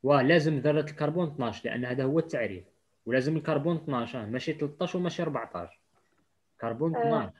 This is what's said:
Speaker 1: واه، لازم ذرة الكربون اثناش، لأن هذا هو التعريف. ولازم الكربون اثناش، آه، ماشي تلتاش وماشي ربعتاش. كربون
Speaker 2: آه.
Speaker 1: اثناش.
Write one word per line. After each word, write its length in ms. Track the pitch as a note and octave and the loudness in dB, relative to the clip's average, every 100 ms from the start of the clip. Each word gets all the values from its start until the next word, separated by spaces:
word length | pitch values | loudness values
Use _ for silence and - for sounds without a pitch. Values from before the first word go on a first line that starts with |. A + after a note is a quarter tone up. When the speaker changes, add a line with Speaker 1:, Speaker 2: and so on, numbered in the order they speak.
Speaker 1:
واه، 200 | C3 C#3+ | 6 6
لازم 360 | C3 E3+ D3+ D3 | 8 6 4 2
ذرة 220 | C#3 D3+ | 2 2
الكربون 460 | D3+ - D3 E3 E3+ | 0 -2 -2 0 -2
اثناش، 380 | C#3+ A#2 G#2 | -2 -4 -4
لأن 200 | - B2 | -6 -6
هذا 200 | B2 B2+ | -4 0
هو 140 | C3 D#3 | 2 0
التعريف. 460 | D#3+ C3+ G#2+ F#2 - _ _ _ - | 0 -2 -4 -6 -14 _ _ _ 0
ولازم 300 | B2+ C3 D#3+ | 2 2 0
الكربون 400 | D3 D3+ D#3 E3 | 0 0 2 -2
اثناش، 400 | D#3+ B2+ A#2 B2+ | -2 -4 -2 -6
آه، 100 | G#2+ | -6
ماشي 260 | B2 - | -6 -4
تلتاش 420 | D#3 D3 D3 F3+ | -4 -4 -4 -4
وماشي 280 | F#3 F3+ E3+ | -2 -4 -2
ربعتاش. 580 | E3 C3+ A2+ F2 E2+ _ _ _ _ _ _ _ _ _ | -4 -4 -6 -10 -12 _ _ _ _ _ _ _ _ _
كربون 360 | A#2 A2+ D#3+ E3 | -6 -2 -2 2
Speaker 2:
آه. 40 | |
Speaker 1:
اثناش. 320 | A#3 A3 G2+ - | 2 2 0 -10